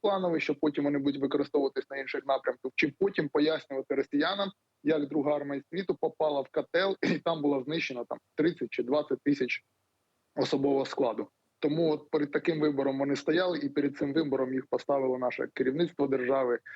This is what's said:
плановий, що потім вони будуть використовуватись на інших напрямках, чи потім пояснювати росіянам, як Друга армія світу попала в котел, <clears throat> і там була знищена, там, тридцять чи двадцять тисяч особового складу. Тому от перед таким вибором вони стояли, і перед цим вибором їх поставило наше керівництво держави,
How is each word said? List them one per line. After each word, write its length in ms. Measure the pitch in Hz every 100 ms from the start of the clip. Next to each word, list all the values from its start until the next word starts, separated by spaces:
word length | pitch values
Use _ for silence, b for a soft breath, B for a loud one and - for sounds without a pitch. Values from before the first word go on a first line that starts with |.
плановий, 400 | 202 196 180 160
що 140 | - 143
потім 280 | 156 147
вони 140 | 143 143
будуть 240 | 139 139
використовуватись 680 | 135 147 143 147 135 - -
на 80 | 139
інших 280 | 135 139 131
напрямках, 460 | 135 - 123 131 -
чи 180 | 151 -
потім 300 | 131 - 151
пояснювати 640 | 151 151 156 - 135 131 135
росіянам, 560 | 135 147 165 202 196 - _ _
як 240 | 143 156 143
Друга 280 | 147 139 147
армія 260 | 143 139 -
світу 280 | 170 196 160
попала 400 | 160 - 156 143
в 60 | 131
котел, 440 | - 127 170 196 190
<clears throat> 140 | - 175
і 40 |
там 220 | 170 160
була 220 | 143 139
знищена, 400 | 127 160 - 127
там, 140 | 120 127 _ -
тридцять 340 | 160 170 117
чи 140 | -
двадцять 380 | 120 147 147 127
тисяч 400 | - 143 127 - _ _ _ _ _ _ _ -
особового 500 | 127 147 139 135 131
складу. 420 | - 123 113 104 _ _ -
Тому 320 | 151 156 165
от 180 | 151 -
перед 220 | 156 147
таким 280 | 156 165 160
вибором 400 | 151 139 139 135
вони 160 | 139 139
стояли, 440 | - 160 185 156
і 100 | 143
перед 280 | 143 139 139
цим 160 | 147
вибором 400 | 143 151 131 127
їх 120 | 131 -
поставило 480 | 127 - 139 131 127
наше 300 | 127 123 127
керівництво 540 | - 131 143 170 - 139
держави, 520 | 135 123 135 127 120 B